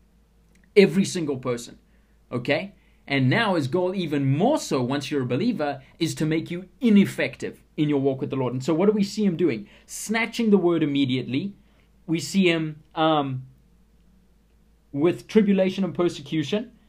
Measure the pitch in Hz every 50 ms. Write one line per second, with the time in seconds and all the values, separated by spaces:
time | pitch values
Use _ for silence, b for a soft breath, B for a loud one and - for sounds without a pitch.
0 | _ _ _ _ _ _ _ _ _ _ _ _ _ _ _ 208 190 165 151 196
1 | 185 - - 180 160 147 139 131 - 131 123 120 - - - - _ _ _ _
2 | _ _ _ _ _ _ - 123 123 - 143 165 190 196 b b b b b b
3 | b - 139 135 131 127 156 220 233 208 185 165 135 131 147 185 180 180 190 202
4 | 175 147 151 143 139 135 135 147 190 254 320 294 - - 160 135 127 120 139 147
5 | 135 - 147 139 123 117 123 143 202 247 214 151 147 143 135 b b b b b
6 | 170 156 - - 165 156 156 165 160 - 170 175 190 - _ _ 269 226 208 202
7 | 180 131 - - 147 131 - - - 95 - - _ _ _ - 151 147 147 139
8 | 135 139 135 135 147 131 - 135 127 120 123 127 127 - 160 160 196 208 214 220
9 | 196 - - 214 214 196 165 151 180 151 117 104 101 B B B B _ - -
10 | - - 214 226 226 233 - - 233 214 202 185 170 175 170 160 156 147 143 139
11 | 139 127 131 127 107 104 123 143 185 202 - b b b b b b b b _
12 | _ - 160 170 - - - 196 185 170 165 160 160 156 151 151 - _ _ 160
13 | 160 160 156 151 139 135 131 127 - - - _ _ _ _ _ _ _ _ _
14 | _ _ _ _ _ _ _ _ _ _ _ _ _ _ _ _ _ _ - 139
15 | 151 175 - - - - - 214 202 202 196 190 190 190 190 196 190 175 139 -
16 | 175 170 165 147 135 - 156 156 143 - 208 214 247 - b b b